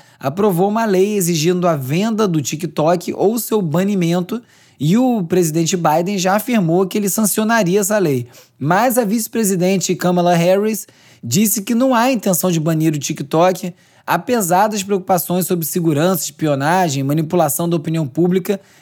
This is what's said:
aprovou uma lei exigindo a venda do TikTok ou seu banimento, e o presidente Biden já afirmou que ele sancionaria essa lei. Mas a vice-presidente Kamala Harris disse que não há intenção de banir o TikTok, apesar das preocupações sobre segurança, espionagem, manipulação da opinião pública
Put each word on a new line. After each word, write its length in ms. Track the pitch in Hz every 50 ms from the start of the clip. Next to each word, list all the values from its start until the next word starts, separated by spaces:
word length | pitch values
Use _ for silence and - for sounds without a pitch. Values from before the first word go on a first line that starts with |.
| - _ _ -
aprovou 500 | - 139 139 190 208 214 180 165 190 208
uma 160 | 208 226 226
lei 320 | 214 190 180 190 208 214
exigindo 500 | 202 170 170 175 156 151 175 180 180 175
a 100 | 180 165
venda 520 | 139 131 127 151 175 208 226 220 202 220 196
do 120 | 165 156
TikTok 760 | 131 - 165 143 - 147 - - 151 160 180 170 - - -
ou 240 | - 151 196 233 240
seu 240 | - - 226 214
banimento, 800 | 190 156 143 175 190 202 208 190 170 165 170 180 175 180 214 240 - _ _ _ _ _ _ -
e 180 | 139 156 185
o 260 | 233 254 254 240 220 175
presidente 520 | 160 180 185 175 160 151 165 165 151 190
Biden 420 | 175 165 156 151 165 170 190 208 190
já 180 | 170 185 190
afirmou 500 | 214 208 - 247 220 180 160 165 180 196
que 100 | 185 -
ele 120 | 214 202 190
sancionaria 720 | - 220 220 190 - 214 220 214 233 226 202 170 185 208
essa 180 | 202 180 208 214
lei. 300 | 185 151 135 123 120 - - - - _ _ -
Mas 380 | 120 147 175 196 233 262 220
a 80 | 247 240
vice-presidente 880 | 185 214 233 214 - - 233 226 190 196 170 180 185 196 185 165 - 180
Kamala 400 | - - 180 180 180 175 175 180
Harris 520 | 170 170 180 190 202 208 220 220 190 - - - _ - - - _
disse 380 | - 117 120 185 226 208 - 214
que 120 | 196 - 240
não 200 | 226 262 269 254
há 160 | 226 233 262
intenção 400 | 269 202 - 202 180 - - 185
de 80 | 170 165
banir 360 | 151 165 160 156 156 160 151
o 40 | 147
TikTok, 760 | 135 - 160 - 143 135 - 160 175 185 185 175 - 180 - _ _ _ _ _ -
apesar 600 | - 156 175 180 - 247 233 196 165 180 185 208 220
das 140 | 214 208
preocupações 640 | 190 196 202 190 180 - 190 170 - - 185 185 175
sobre 180 | - 185 175 160
segurança, 600 | - - 185 165 165 151 139 160 185 190 180 -
espionagem, 800 | - - - 156 151 143 135 139 151 175 190 185 165 135 139
manipulação 680 | 135 139 147 160 165 156 185 175 160 143 - - 170 170
da 80 | 170
opinião 300 | 165 143 165 160 160 156
pública 540 | 127 - 160 175 180 180 190 180 - 202 196 - _ - _